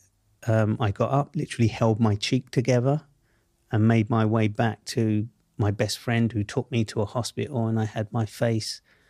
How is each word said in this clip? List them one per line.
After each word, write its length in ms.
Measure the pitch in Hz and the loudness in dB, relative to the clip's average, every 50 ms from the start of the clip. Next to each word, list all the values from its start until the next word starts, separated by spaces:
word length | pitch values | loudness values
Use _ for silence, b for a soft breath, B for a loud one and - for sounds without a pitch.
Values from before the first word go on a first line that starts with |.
| _ _ _ _ _ _ _ _ - | _ _ _ _ _ _ _ _ -2
um, 320 | 117 110 110 110 107 107 - | 0 2 2 4 2 0 0
I 120 | 113 104 | 0 0
got 200 | 101 - 117 117 | 0 0 0 0
up, 240 | 135 143 143 - - | 2 0 0 -2 -4
literally 340 | 147 143 - - - 117 107 | -8 -6 -4 0 0 2 2
held 300 | - - 120 113 110 104 | 2 2 2 2 4 4
my 160 | 113 110 101 | 2 2 2
cheek 360 | 104 - - 135 123 - _ | 0 -2 -2 -2 -2 -2 _
together 500 | - 131 113 135 127 123 120 139 147 151 - _ _ _ _ _ _ _ _ _ _ _ _ - | -2 0 2 2 2 2 2 2 0 -2 -4 _ _ _ _ _ _ _ _ _ _ _ _ -4
and 160 | - 107 107 113 | 0 2 4 4
made 220 | 113 113 110 107 | 4 4 2 2
my 160 | 117 113 110 | 0 0 2
way 220 | 107 113 113 107 104 | 2 2 2 0 0
back 380 | 104 - 120 110 107 - _ | 0 0 -2 -2 -2 -4 _
to 420 | - - 123 113 107 107 107 110 117 - _ _ _ _ - | -8 -4 -2 0 0 0 -2 -4 -6 -10 _ _ _ _ -2
my 140 | 104 104 | -2 0
best 260 | 104 - 110 104 - - | 0 -2 -2 -4 -6 -6
friend, 340 | - 123 117 113 117 110 | -4 -2 0 0 0 0
who 120 | - 104 104 | 0 -2 -4
took 280 | - - 131 - - | -4 -4 -6 -6 -4
me 120 | 135 117 110 | -2 -2 -2
to 180 | - - 117 | -2 -2 -4
a 40 | 104 | -4
hospital, 640 | - - 127 113 - - 123 117 - 147 117 113 110 | -4 -4 -6 -6 -6 -6 -8 -6 -6 -4 -4 -2 -2
and 120 | 113 110 | 0 0
I 60 | 110 | -2
had 260 | 104 - 117 107 - | -2 -4 -6 -6 -4
my 140 | - 117 110 | -4 -4 -4
face 560 | - - - 123 117 113 110 - - - - _ b b b b | -4 -4 -4 -2 -2 -2 -2 -4 -6 -10 -12 _ b b b b